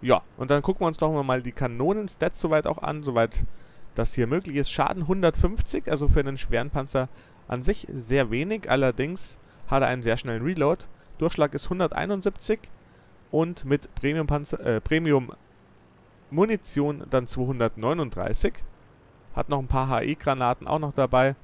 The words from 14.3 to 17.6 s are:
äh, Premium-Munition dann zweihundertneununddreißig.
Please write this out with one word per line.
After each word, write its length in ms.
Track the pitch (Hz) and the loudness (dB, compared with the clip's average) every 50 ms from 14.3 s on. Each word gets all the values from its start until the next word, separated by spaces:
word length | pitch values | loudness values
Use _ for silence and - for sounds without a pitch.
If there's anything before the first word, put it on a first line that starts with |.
| 147 147 147 - - 135 | 0 -2 -2 -4 -8 -4
äh, 200 | - - 117 110 | -2 0 -2 0
Premium-Munition 2250 | - - 156 160 165 160 147 135 127 120 - - - _ - _ - _ - - _ - _ _ - _ _ _ - - 139 151 190 220 226 202 - - - - 143 147 147 143 - - | 0 0 0 0 2 4 4 4 2 0 -14 -18 -20 _ -20 _ -20 _ -20 -20 _ -20 _ _ -20 _ _ _ -18 -6 0 0 2 2 2 -2 -4 -4 -2 -2 0 0 -2 -6 -8 0
dann 160 | - 131 123 117 | 0 0 0 0
zweihundertneununddreißig. 1300 | - - 123 127 135 123 | -4 -2 -2 -2 0 2